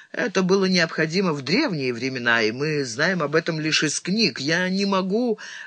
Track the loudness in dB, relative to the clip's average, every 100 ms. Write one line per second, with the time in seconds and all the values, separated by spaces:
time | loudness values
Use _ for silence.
0 | -12 -4 -2 2 2 4 4 2 2 0
1 | 0 2 0 0 0 2 2 0 -2 -2
2 | -4 -2 2 4 2 0 -2 -2 -2 -2
3 | 0 0 0 0 0 -2 0 0 0 -2
4 | -2 0 0 0 -2 0 0 0 0 0
5 | 0 0 0 -4 -8 -16